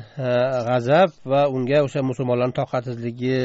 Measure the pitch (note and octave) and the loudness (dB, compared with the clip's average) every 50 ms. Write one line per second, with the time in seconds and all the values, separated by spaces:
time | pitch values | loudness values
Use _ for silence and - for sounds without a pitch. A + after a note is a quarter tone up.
0 | A2+ - - - C3 B2 B2 B2 B2 C3 C3 B2 A2+ A#2 B2+ B2+ A#2 B2 C#3+ E3 | -4 -10 -10 -6 -4 0 0 0 0 0 0 -2 0 0 0 0 2 2 4 4
1 | F#3+ F3 - - - C3 C3+ C#3 C#3+ C#3+ C3 C3 B2+ B2 C#3 D3+ C#3+ B2+ - D3 | 4 4 0 -6 -4 0 2 2 2 2 0 -2 0 2 2 2 2 2 0 -2
2 | C3+ C3 B2 - C3+ B2 B2 B2 B2 B2+ B2 - C3+ - - B2+ A#2+ B2+ A#2+ A#2 | -2 -2 -2 -2 -2 0 0 0 0 0 -2 -4 -4 -4 -4 -4 -4 -6 -8 -8
3 | A#2 A#2+ A#2 B2 B2 B2+ C3 C3 | -8 -8 -6 -4 -2 -2 0 0